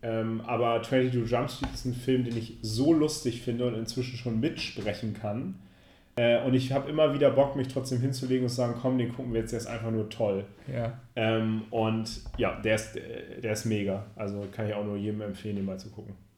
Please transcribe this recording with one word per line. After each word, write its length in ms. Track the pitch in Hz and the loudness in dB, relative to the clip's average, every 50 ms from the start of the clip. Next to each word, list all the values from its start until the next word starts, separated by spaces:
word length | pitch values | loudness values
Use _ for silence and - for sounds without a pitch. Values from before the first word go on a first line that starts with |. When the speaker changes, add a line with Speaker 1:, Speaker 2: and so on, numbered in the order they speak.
Speaker 1:
ähm, 400 | - 117 113 113 110 113 113 110 | -2 -2 -2 0 0 0 -2 -4
aber 400 | 113 - 123 113 120 117 117 117 | -2 -2 0 2 2 4 2 2
Twenty-two 440 | - - 139 131 127 127 123 123 113 | 2 2 4 4 4 4 2 0 2
Jump 240 | 110 120 120 131 139 | 2 2 2 2 0
Street 240 | - - 139 123 - | -4 -4 -4 -4 -4
ist 120 | - - | -4 -4
ein 80 | 127 120 | -4 -6
Film, 320 | - - - 131 127 123 | -2 2 2 4 4 4
den 100 | 120 117 | 0 -2
ich 200 | 117 107 110 110 - | -4 -4 -6 -10 -8
so 300 | - 110 107 113 135 151 | -6 -4 0 2 6 6
lustig 500 | 165 156 151 151 151 - - 127 113 - - | 6 6 6 2 0 -2 -2 -2 -4 -2 -4
finde 240 | 127 117 117 123 | -4 -2 0 0
und 80 | 123 113 | 0 0
inzwischen 420 | 113 113 110 - 127 123 123 - | -2 -4 -4 -4 -4 -4 -4 -6
schon 220 | - - 123 113 110 | -6 -4 -2 0 0
mitsprechen 760 | 120 160 165 - - - - - 98 104 101 - - 110 101 | 0 0 -2 -2 -8 -8 -8 -4 -4 -4 -4 -2 -4 -6 -6
kann. 420 | - - 107 101 117 143 190 190 - - - - - - - - - - _ _ | -4 -4 -4 -4 -4 -4 -6 -8 -10 -14 -20 -20 -20 -20 -20 -20 -20 -20 _ _
Äh, 260 | - 120 120 120 120 - | 2 4 6 6 4 4
und 100 | 131 127 | 4 4
ich 200 | 131 127 - 135 | 4 2 2 0
hab 160 | 139 135 - | 0 0 0
immer 240 | 151 156 156 151 143 | 4 4 4 4 6
wieder 180 | 143 143 135 | 6 6 6
Bock, 240 | 123 131 139 139 - | 8 6 4 4 4
mich 140 | 147 127 - | -2 -2 -2
trotzdem 320 | - 135 123 - 127 123 | -2 -4 -2 0 0 0
hinzulegen 420 | 123 135 127 - - 127 127 127 127 | 2 0 0 -2 0 0 2 2 2
und 60 | 120 | 2
zu 60 | - | 2
sagen, 180 | 127 123 117 120 117 | 0 0 0 0 0
"Komm, 160 | - 131 131 | 0 2 2
den 160 | 127 120 - - | 2 2 0 -2
gucken 180 | - 131 123 113 | -6 -6 -2 0
wir 60 | 113 | -2
jetzt, 120 | 110 113 | 0 0
der 80 | 120 113 | -4 -4
ist 80 | - | -4
einfach 240 | - 117 113 113 113 | -4 -6 -4 -2 0
nur 180 | 113 110 107 107 | 0 0 0 -2
toll." 340 | - - 117 104 98 95 98 - - - - - | -2 -2 0 2 2 0 -2 -6 -12 -16 -10 -6
Speaker 2:
Ja. 280 | 131 120 117 113 120 - - - - | -4 -2 -2 -4 -4 -8 -16 -10 -2
Speaker 1:
Ähm, 460 | 120 113 110 113 113 110 110 110 110 110 - | 0 2 4 4 4 2 2 0 -2 -4 -2
und 380 | - 117 110 110 113 113 110 - - - - - - | 0 0 2 2 2 0 -2 -4 -6 -10 -10 -10 -2
ja, 220 | - 113 95 - - | 0 0 0 0 0
der 160 | 104 110 110 | 2 2 2
ist, 220 | 107 - - - | 2 0 -4 -10
äh, 420 | - - - - - - - - - | -10 -10 -8 -12 -12 -12 -12 -12 -6
der 140 | - 110 107 | -2 -2 -2
ist 100 | 104 - | 0 0
mega. 420 | 113 110 104 101 98 95 98 104 - - | 0 0 2 2 0 -2 -2 -4 -10 -10
Also 280 | - 107 101 101 101 101 95 | -6 -6 -4 -4 -4 -6 -8
kann 160 | - - 110 | -6 -4 -4
ich 60 | 104 104 | -2 -2
auch 100 | 104 104 | -2 -2
nur 140 | 104 101 | -2 -2
jedem 240 | 98 101 107 104 104 | -2 -2 -2 -2 -4
empfehlen, 340 | 107 101 95 - - 107 101 | -4 -6 -8 -8 -6 -6 -4
den 80 | 98 98 | -2 -2
mal 140 | 98 92 95 | -4 -4 -6
zu 100 | - 110 | -10 -14
gucken. 240 | - 110 104 107 98 - - - _ | -14 -14 -14 -14 -16 -18 -20 -20 _